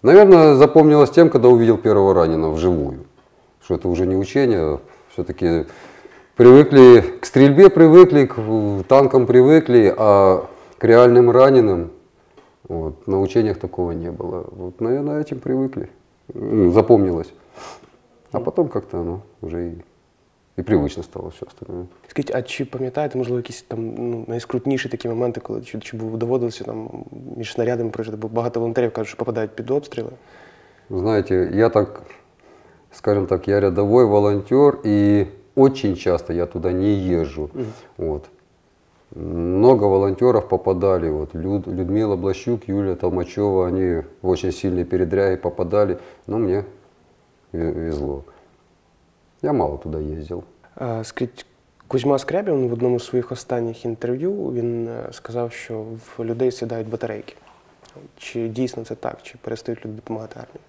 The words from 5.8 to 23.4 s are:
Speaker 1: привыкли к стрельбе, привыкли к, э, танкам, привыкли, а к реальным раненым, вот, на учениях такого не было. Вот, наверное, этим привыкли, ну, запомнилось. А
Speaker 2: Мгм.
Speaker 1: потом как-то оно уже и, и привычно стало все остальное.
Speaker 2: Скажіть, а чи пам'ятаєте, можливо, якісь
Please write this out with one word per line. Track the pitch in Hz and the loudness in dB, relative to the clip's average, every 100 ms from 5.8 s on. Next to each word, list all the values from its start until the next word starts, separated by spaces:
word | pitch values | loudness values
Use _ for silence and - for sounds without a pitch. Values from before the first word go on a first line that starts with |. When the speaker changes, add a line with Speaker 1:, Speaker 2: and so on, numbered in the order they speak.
| - - - _ _ - | -20 -20 -20 _ _ 6
Speaker 1:
привыкли | 120 135 143 139 127 120 - - | 8 8 8 10 10 10 6 -10
к | - | -4
стрельбе, | 135 139 143 196 | 4 4 8 6
привыкли | 160 160 170 180 147 131 | 8 8 10 8 6 0
к, | - | -2
э, | 110 110 104 101 92 | -4 -2 -2 -4 2
танкам, | 135 135 131 123 | 4 4 2 4
привыкли, | 123 131 160 156 123 101 - | 4 6 4 4 4 4 2
а | 107 101 98 92 - - - _ | 4 6 4 2 -2 -18 -20 _
к | |
реальным | 113 117 123 120 120 | 4 6 8 6 6
раненым, | 120 135 131 110 90 85 - _ _ _ _ _ _ - | 6 6 6 2 -2 -6 -16 _ _ _ _ _ _ -12
вот, | 85 80 78 - | -10 -10 -12 -4
на | 98 | -2
учениях | 95 117 107 92 | 0 -2 -2 -4
такого | 92 - 87 | -10 -8 -8
не | 82 85 | -6 -10
было. | 82 87 87 - | -12 -12 -12 -14
Вот, | 95 92 - | -16 -16 -8
наверное, | 113 135 147 151 | -4 -4 -4 -6
этим | 151 131 | -8 -10
привыкли, | 135 131 135 135 - _ _ _ _ | -6 -6 -6 -8 -14 _ _ _ _
ну, | - 101 107 90 | -14 -4 2 4
запомнилось. | 95 - 113 95 82 80 _ _ - - - _ _ _ _ _ | 4 4 4 2 -4 -10 _ _ -20 -20 -20 _ _ _ _ _
А | 113 | -8
Speaker 2:
Мгм. | 123 | -6
Speaker 1:
потом | 165 160 | -4 -4
как-то | 104 - 90 | -6 -10 -10
оно | 85 90 - _ | -8 -10 -16 _
уже | 82 85 87 | -12 -10 -10
и, | 82 - _ _ _ _ _ _ - | -14 -20 _ _ _ _ _ _ -14
и | |
привычно | 90 127 143 - | -2 0 0 -8
стало | - - 85 | -16 -16 -16
все | - - | -16 -20
остальное. | _ - 90 90 _ _ | _ -16 -16 -16 _ _
Speaker 2:
Скажіть, | - 135 127 | -10 -6 -8
а | |
чи | 120 - 135 | -8 -10 -10
пам'ятаєте, | 127 127 127 147 127 | -8 -8 -6 -6 -6
можливо, | 120 | -6
якісь | 123 | -6